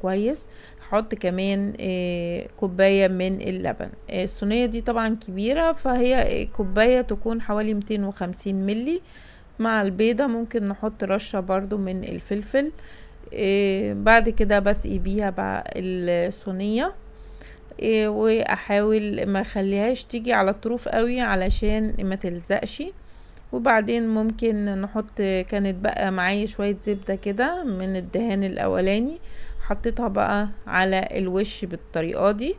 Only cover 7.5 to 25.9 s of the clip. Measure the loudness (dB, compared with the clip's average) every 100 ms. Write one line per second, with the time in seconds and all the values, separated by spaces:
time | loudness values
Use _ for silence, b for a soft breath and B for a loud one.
7.5 | 0 0 -2 -2 -2 -4 -4 -6 -6 -4
8.5 | -2 0 -2 -2 -4 B B B B B
9.5 | -4 0 2 2 2 2 4 2 0 -2
10.5 | -2 -2 -2 -4 -4 0 0 -2 -4 0
11.5 | 0 0 -2 -2 -4 -6 -8 -4 -4 0
12.5 | 0 0 -4 B B B B -12 -2 2
13.5 | 2 2 2 -2 2 6 8 8 4 4
14.5 | 4 4 2 0 -2 0 0 0 -2 -4
15.5 | -4 -6 -6 -4 -2 0 2 0 -2 -8
16.5 | -4 -2 0 0 -4 -14 B B B B
17.5 | B -18 -4 2 2 2 2 4 4 2
18.5 | -2 2 2 4 2 2 -2 0 0 -2
19.5 | -2 0 0 0 -2 -6 -6 0 2 2
20.5 | 0 -2 -4 0 0 2 0 0 2 2
21.5 | 2 2 2 2 0 -2 -2 -4 -6 -2
22.5 | -2 -2 -6 -10 -12 b b b b -8
23.5 | -2 4 4 4 0 0 0 0 0 0
24.5 | 0 -2 -2 -4 -4 -6 -2 0 0 0
25.5 | 0 0 0 -2